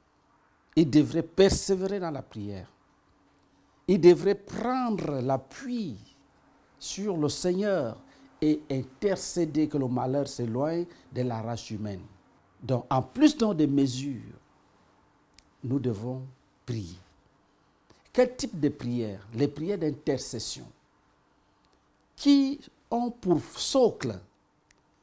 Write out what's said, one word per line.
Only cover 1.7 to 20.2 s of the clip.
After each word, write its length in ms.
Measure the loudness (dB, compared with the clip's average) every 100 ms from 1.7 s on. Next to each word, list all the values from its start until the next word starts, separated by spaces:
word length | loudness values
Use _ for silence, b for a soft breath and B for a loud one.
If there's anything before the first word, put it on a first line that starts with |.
| -2 -2 -4
dans 100 | -6
la 120 | -8
prière. 460 | -10 -10 -10 -10 -14 _ _ _ _ _ _ _ _ _ _ _ 0
Il 140 | 8
devrait 340 | 8 8 6
prendre 840 | 0 -4 -6 -4 -2 -2 -4 -4 -2
l'appui 760 | -2 -2 -4 -14 -8 -6 -6 -10 -16 _ _ _ _ _ _ -16
sur 400 | -12 -8 -4 0
le 120 | -2
Seigneur 760 | 0 -2 0 0 0 -2 -6 -16 B B -2
et 200 | 2 2 0
intercéder 1000 | -6 -6 -4 -2 -2 -4 -2 0 0 0
que 100 | 0
le 80 | 0
malheur 400 | 0 0 -2 -2
s'éloigne 600 | -4 -4 -2 -2 -2 -6 B B
de 100 | -4
la 180 | -4 -4
race 300 | -6 -8 -8
humaine. 320 | -8 -8 -10 -14 -20 _ _ _ _
Donc, 260 | -2 -2 0
en 120 | 0
plus 340 | 0 4 4 4
donc 220 | 0 2
des 80 | 2
mesures, 720 | 4 2 0 -6 -8 -12 -20 _ _ _ _ _ _ _ _ _ _ _ _
nous 160 | -4 -2
devons 480 | -2 -4 -6 -10 -12 -20 _ _
prier. 340 | -10 -8 -10 -14 -20 _ _ _ _ _ _ _ _ b b
Quel 220 | 0 0
type 240 | 0 -8 -2
de 120 | -2
prière ? 540 | -2 -6 -4 -4 -8 -8
Les 120 | -2 -2
prières 320 | -2 -6 -2
d'intercession, 880 | -4 -4 -4 -4